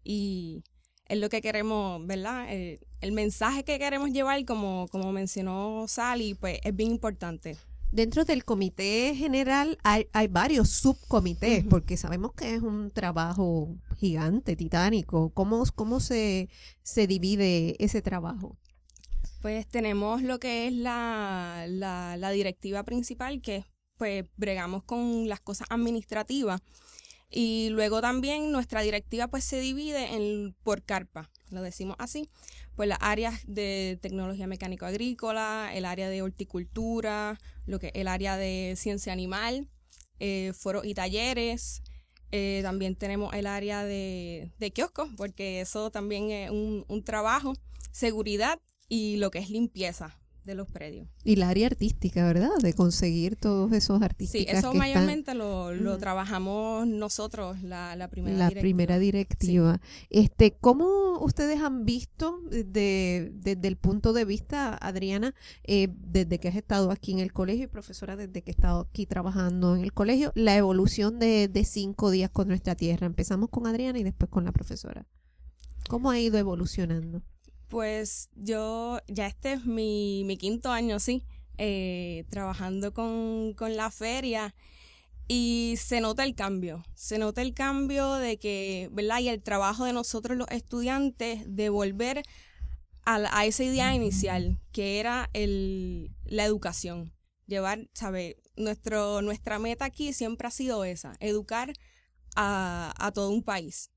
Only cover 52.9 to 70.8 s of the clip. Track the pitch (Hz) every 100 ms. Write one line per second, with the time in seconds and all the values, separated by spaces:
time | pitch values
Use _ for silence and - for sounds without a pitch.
52.9 | - 180 170 175 220 214 196 196 220 -
53.9 | 202 196 - - - 190 190 226 190 185
54.9 | 277 294 302 277 254 208 190 175 180 220
55.9 | 190 196 185 190 190 190 208 220 220 233
56.9 | 208 208 - 208 220 185 190 185 180 175
57.9 | 175 180 180 180 190 175 190 190 180 175
58.9 | 180 196 202 190 - 185 180 165 180 -
59.9 | - - 208 214 - 220 - 247 262 359
60.9 | 392 381 349 285 - 294 302 302 254 214
61.9 | 240 - - 320 349 339 240 202 202 202
62.9 | 190 185 180 170 202 190 190 190 185 180
63.9 | 208 226 233 214 208 - 285 262 - -
64.9 | 190 190 196 247 - - - - 196 190
65.9 | 175 - 175 170 170 175 196 - 202 185
66.9 | 202 - 190 185 - 185 233 262 214 -
67.9 | 180 190 196 202 185 175 170 180 175 175
68.9 | - 196 180 180 190 180 180 180 180 185
69.9 | - 208 262 285 - 220 202 196 190